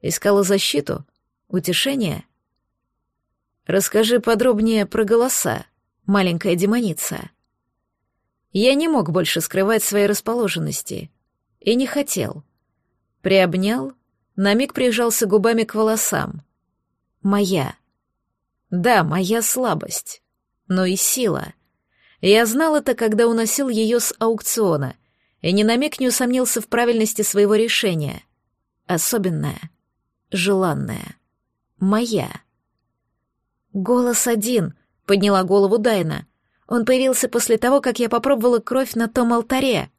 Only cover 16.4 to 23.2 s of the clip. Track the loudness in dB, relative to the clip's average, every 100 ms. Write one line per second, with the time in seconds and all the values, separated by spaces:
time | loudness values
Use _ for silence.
16.4 | -18 _ _ _ _ _ _ _ 0 0
17.4 | 2 0 -2 -8 _ _ _ _ _ _
18.4 | _ _ _ -2 2 2 2 -2 0 0
19.4 | 0 -2 -2 -4 -6 -10 -12 -20 _ _
20.4 | _ _ _ 0 0 0 -2 0 0 -2
21.4 | -6 -16 _ _ _ _ _ _ 4 4
22.4 | 4 2 2 2 0 0 0 2